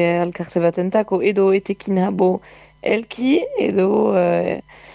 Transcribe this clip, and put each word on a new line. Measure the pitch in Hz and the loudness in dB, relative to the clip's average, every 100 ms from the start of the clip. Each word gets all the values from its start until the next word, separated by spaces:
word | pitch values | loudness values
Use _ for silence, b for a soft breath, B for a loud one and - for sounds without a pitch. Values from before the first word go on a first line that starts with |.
| 170 175 | 2 2
elkarte | 175 - 170 175 | -2 -4 -6 0
batentako, | 170 170 180 214 208 190 | 0 0 0 0 0 0
edo | 139 196 190 | 0 2 2
etekin | 190 190 196 - 190 | 2 -2 -8 -2 0
habo | 185 185 185 185 B B B _ - | 0 2 0 0 B B B _ -2
elki, | 220 226 - 254 320 508 523 | -2 -4 -4 0 0 0 -2
edo, | - 196 190 214 214 196 | -2 0 0 2 2 2
eh, | 175 170 175 - B B B | 2 0 -2 -4 B B B